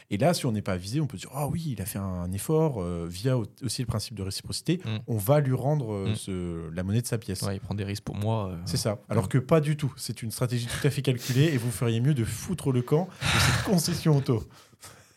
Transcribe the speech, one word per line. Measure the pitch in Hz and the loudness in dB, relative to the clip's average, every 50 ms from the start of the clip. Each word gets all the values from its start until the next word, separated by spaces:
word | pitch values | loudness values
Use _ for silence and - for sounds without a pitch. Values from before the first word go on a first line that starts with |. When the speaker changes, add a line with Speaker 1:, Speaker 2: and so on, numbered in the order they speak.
| - - | -8 -4
Speaker 1:
Et | 104 98 | 0 2
là, | 127 165 185 | 4 4 4
si | - - | 4 2
on | 131 | 0
n'est | 110 104 | 0 0
pas | 92 - 92 | 0 0 -2
avisé, | 90 90 101 117 156 | -2 -2 -2 -2 -2
on | 156 117 | -2 -2
peut | - 90 | -4 -8
dire, « | - - - | -12 -10 -6
Ah | 135 151 135 | -4 -2 -2
oui, | - 170 165 156 120 98 | -2 -2 -4 -4 -4 -6
il | |
a | 95 | -6
fait | - - 101 | -6 -6 -4
un | 98 95 92 90 87 90 92 | -4 -4 -4 -4 -4 -4 -4
effort, | 95 - - 156 156 160 156 131 101 | -4 0 2 2 4 4 2 2 0
euh, | 87 87 87 85 85 85 | -2 -2 -2 -4 -4 -6
via | 87 92 107 131 131 123 | -6 -2 0 0 2 2
au-, | 107 - - - - | 0 -2 -6 -8 -6
aussi | 113 - - | -4 -4 -4
le | 127 110 | -2 -2
principe | - 110 - - 110 | -2 -2 -4 -6 -8
de | 101 95 | -6 -6
réciprocité, | 95 95 - - - 98 - - - 165 180 - | -6 -6 -6 -6 -6 -8 -4 0 0 0 0 -2
Speaker 2:
Mm. | 120 107 107 - - | -4 -6 -6 -4 -4
Speaker 1:
on | 117 107 | -4 0
va | 98 117 143 151 | 2 4 4 4
lui | 143 131 131 | 4 4 2
rendre, | - 120 139 156 151 120 110 104 | 0 2 0 0 0 0 -2 -2
euh, | 98 98 110 | -2 0 0
Speaker 2:
Mm. | 110 | -2
Speaker 1:
ce, | 107 - 101 95 92 90 87 85 82 82 80 | -2 -4 -4 -4 -4 -2 -4 -4 -6 -6 -6
la | 82 87 92 | -4 -4 -2
monnaie | 95 104 117 | 0 0 0
de | 117 - | 0 0
sa | 123 110 | -4 -4
pièce. » | - - 95 - 110 | -4 -4 -6 -4 -2
Speaker 2:
Ouais, | 101 98 | -4 -4
il | - | -4
prend | - - 95 | -4 -6 -4
des | 104 98 | -4 -4
risques | 98 101 104 - | -4 -4 -6 -6
pour | - 98 98 | -6 -4 -2
moi, | 104 110 110 113 101 92 | 0 0 0 0 -2 -4
euh, | 90 85 87 | -6 -6 -6
Speaker 1:
C'est | 98 - 123 | -4 -2 -2
ça. | - 120 104 | 0 0 -2
Speaker 2:
ouais. | - - - | -2 -4 -2
Speaker 1:
Alors | 104 - 95 95 | 0 0 2 2
que | - 131 | 2 0
pas | - - 165 160 | 2 4 4 4
du | 147 151 151 151 | 4 4 0 0
tout. | 147 127 - | -2 -4 -4
C'est | - - - 110 - | -6 -8 -8 -8 -8
une | - 107 | -8 -8
stratégie | - - 127 110 120 120 120 117 | -4 -2 -2 0 0 -2 -2 -4
tout | - - - | -2 0 2
à | 143 | 2
fait | 127 143 | 2 2
calculée, | 131 139 123 120 - - 123 127 147 | 2 0 0 0 0 0 4 4 6
et | 170 151 120 | 6 4 2
vous | 113 123 | 0 -2
feriez | 117 - 127 117 110 113 | -2 0 0 2 2 2
mieux | 120 147 160 | 2 2 2
de | 123 113 | 2 2
foutre | 107 - - - - 180 - - 143 127 | 0 -2 -4 -4 -4 -4 -2 0 0 2
le | 123 | 2
camp | 123 - 147 156 185 | 2 2 2 2 2
de | 180 - - - - - - | 0 -6 -6 -2 0 2 4
cette | - - - - - | 4 4 4 2 2
<laughs> | |
concession | - 202 170 - - 170 - - 165 151 139 | 2 4 4 4 2 0 2 4 6 6 6
auto. | 131 - 123 107 - - - - - - _ _ - - - - - _ _ | 6 4 2 0 0 -4 -12 -20 -20 -20 _ _ -20 -20 -20 -20 -20 _ _